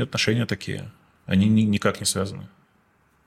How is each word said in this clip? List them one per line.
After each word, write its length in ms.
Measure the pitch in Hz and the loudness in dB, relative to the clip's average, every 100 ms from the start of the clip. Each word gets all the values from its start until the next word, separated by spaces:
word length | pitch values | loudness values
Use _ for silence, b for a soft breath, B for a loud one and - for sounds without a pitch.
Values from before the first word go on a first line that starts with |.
отношения 420 | 120 - - 117 117 | 2 -2 0 0 -2
такие. 380 | - - 98 - - _ _ - | -4 -6 -10 -10 -18 _ _ 0
Они 200 | 95 107 | 2 4
ни-, 140 | 110 | 4
никак 400 | 107 101 104 - | 4 2 0 -2
не 40 | 98 | -4
связаны. 440 | 104 98 98 98 _ _ _ _ _ _ _ | -4 -4 -8 -16 _ _ _ _ _ _ _